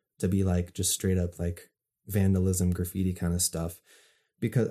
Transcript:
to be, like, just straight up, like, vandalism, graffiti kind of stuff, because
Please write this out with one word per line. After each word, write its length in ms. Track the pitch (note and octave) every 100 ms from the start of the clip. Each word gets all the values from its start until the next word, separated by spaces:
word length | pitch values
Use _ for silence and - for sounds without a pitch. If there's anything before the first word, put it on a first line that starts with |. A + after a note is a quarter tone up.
| _ -
to 80 | F#2+
be, 160 | F#2+
like, 300 | F#2+ F2+ F2
just 180 | - F#2+
straight 260 | - F#2+ F#2
up, 200 | F2+ -
like, 300 | F2 F2+ - _ _ _ -
vandalism, 640 | G2+ F#2+ F#2+ F#2 F2+ F2+
graffiti 400 | F2+ F2 F#2 F#2
kind 220 | F2+ F2
of 80 | F2
stuff, 380 | - E2 E2+ - _ - _ _ _ _
because 300 | A2 A#2+ A2